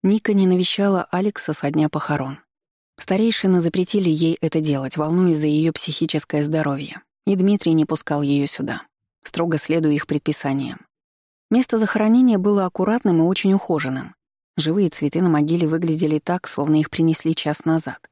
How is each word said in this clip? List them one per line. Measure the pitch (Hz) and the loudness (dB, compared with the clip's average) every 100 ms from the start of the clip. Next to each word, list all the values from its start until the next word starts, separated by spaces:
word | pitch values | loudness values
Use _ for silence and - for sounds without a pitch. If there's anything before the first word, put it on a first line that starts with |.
Ника | 190 214 - | 2 0 2
не | 202 190 | 2 4
навещала | 180 180 - 202 190 - | 2 0 0 0 0 -2
Алекса | 180 202 - - | -2 -4 -4 -8
со | 151 143 | -4 -2
дня | 156 151 | 0 0
похорон. | 151 - 147 131 143 _ _ _ _ _ _ | -2 -4 -4 -4 -10 _ _ _ _ _ _
Старейшины | - 190 226 214 190 180 | -2 0 2 2 2 2
запретили | 165 185 180 208 180 | 2 0 0 0 2
ей | 156 165 165 | 2 0 0
это | 160 160 | -2 -2
делать, | 156 139 135 139 | 0 -2 -4 -4
волнуясь | 151 175 185 156 | -2 2 2 2
за | 151 | 2
ее | 151 160 | 2 0
психическое | - - - 165 156 - 151 | -2 -8 -4 -2 -4 -2 -4
здоровье, | 147 156 151 139 - - _ _ - | 0 0 -2 -4 -8 -14 _ _ -2
и | 190 | 2
Дмитрий | 190 208 175 | 2 2 2
не | 160 | 2
пускал | 151 156 - 147 | 2 -2 -4 -2
ее | 143 143 143 | 0 0 -2
сюда, | - 139 110 - _ _ _ | -4 -8 -8 -14 _ _ _
строго | - - 170 156 | -10 -4 -2 -2
следуя | - 165 156 | -2 0 2
их | 143 - | 0 -2
предписаниям. | 151 - 151 143 139 127 - - _ _ _ _ _ _ | -4 -2 -4 -4 -4 -4 -10 -18 _ _ _ _ _ _
Место | 226 254 220 | 0 2 0
захоронения | 214 214 214 240 254 202 | 0 0 4 6 6 4
было | 196 202 | 2 0
аккуратным | 185 - 185 240 202 170 | 0 -2 0 0 2 4
и | 165 | 2
очень | 190 196 | 2 2
ухоженным. | 196 - 156 135 131 135 _ _ _ _ - | 2 2 -2 -2 -6 -10 _ _ _ _ -4
Живые | 156 185 180 | -2 2 0
цветы | - 147 170 | 0 -2 0
на | 180 | 2
могиле | 156 147 175 156 | 2 2 2 0
выглядели | 160 170 156 160 156 | 0 0 0 0 0
так, | - 180 - | -2 -4 -6
словно | - 147 156 | -6 0 2
их | 151 | 0
принесли | - 165 160 165 | 0 0 2 -2
час | 160 151 151 160 | -2 -4 -4 -2
назад. | 160 135 - _ | -2 -4 -14 _